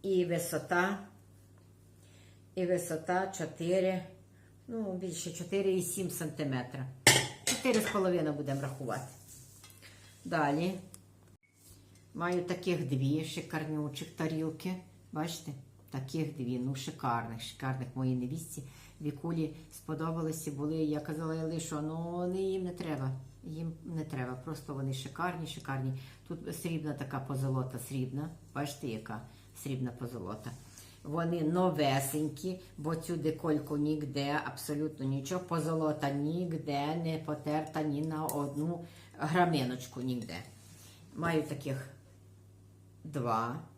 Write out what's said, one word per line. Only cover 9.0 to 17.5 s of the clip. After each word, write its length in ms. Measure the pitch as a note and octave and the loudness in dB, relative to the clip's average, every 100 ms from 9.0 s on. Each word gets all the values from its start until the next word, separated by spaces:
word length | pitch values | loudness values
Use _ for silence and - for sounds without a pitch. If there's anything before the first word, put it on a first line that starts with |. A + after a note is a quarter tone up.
| - - - - - - - - - - - - | -6 -14 -18 -18 -18 -20 -20 -20 -20 -20 -20 -12
Далі. 500 | - E3 C#3+ D3 F3+ G3 - - - - - - _ _ - - - - - | 0 4 4 4 2 0 -8 -18 -20 -20 -20 -20 _ _ -20 -20 -20 -20 -14
Маю 300 | - E3+ F3+ | -2 2 2
таких 440 | F3 F3 F#3 E3 C3 | 2 0 2 2 4
дві 360 | C3+ C3+ D#3 | 4 4 4
шикарнючих 880 | D#3+ - - D#3 D3+ D3+ D3 C#3+ D#3 | 2 -4 -4 -4 -2 0 -2 -4 -8
тарілки. 640 | - D#3+ D#3+ D#3+ D#3+ F#3 F#3 - - - | -2 0 2 0 -2 -4 -6 -8 -20 -8
Бачите? 400 | D#3 D#3+ - - C3+ - - - | -4 -2 -4 -8 -10 -14 -20 -8
Таких 460 | C3+ C3 D#3+ D3+ - | -8 -4 -2 -2 -2
дві, 220 | B2 B2 | -2 0
ну, 180 | B2+ C3+ | 0 -2
шикарних, 680 | - - C3 A#2 A#2 A2+ | -6 -2 0 0 0 -8
шикарних 460 | - | -10